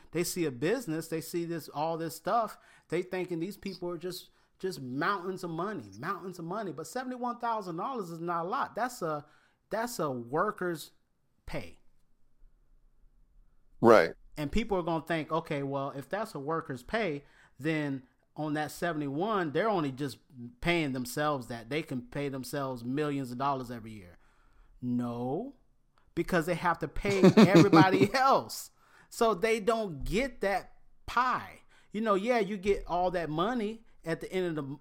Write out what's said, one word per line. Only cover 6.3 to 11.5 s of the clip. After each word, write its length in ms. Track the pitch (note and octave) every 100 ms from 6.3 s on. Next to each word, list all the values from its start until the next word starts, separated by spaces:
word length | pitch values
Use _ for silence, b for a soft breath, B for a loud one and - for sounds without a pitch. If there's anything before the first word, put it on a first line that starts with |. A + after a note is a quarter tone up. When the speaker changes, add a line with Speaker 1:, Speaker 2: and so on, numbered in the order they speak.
| F3
Speaker 1:
of 60 |
money. 280 | E3 G3+ G3
But 140 | C#3+ D#3
seventy-one 520 | B3 B3+ B3 A#3+ A#3+
thousand 400 | A#3 A3 F#3 E3
dollars 320 | A#3 B3+ E3+
is 100 | E3
not 240 | E3+ E3+
a 40 | E3+
lot. 260 | C4 -
That's 260 | - B3 -
a, 240 | E3 D3 - - _ _ -
that's 280 | G#3 A#3+ -
a 120 | D#3
worker's 800 | B2+ A#2 D3+ G#3 - F3+ E3 - _ _ _ _ _
pay. 320 | -